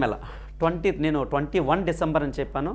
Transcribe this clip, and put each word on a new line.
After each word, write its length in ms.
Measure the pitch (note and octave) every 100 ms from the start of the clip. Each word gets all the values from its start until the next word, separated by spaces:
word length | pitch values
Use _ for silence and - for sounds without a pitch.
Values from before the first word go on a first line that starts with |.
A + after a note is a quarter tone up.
మేళా 160 | A#2+ G2 - - - -
ట్వంటీ, 280 | E3 F3 F#3+ D#3 D#3
నేను 140 | D3+ B2+
ట్వంటీ 280 | C#3+ D3 F#3 C#3
వన్ 120 | F3 E3+
డిసెంబర్ 340 | E3 E3 D#3 C#3+
అని 100 | C#3+
చెప్పాను, 340 | C#3 C3+ D#3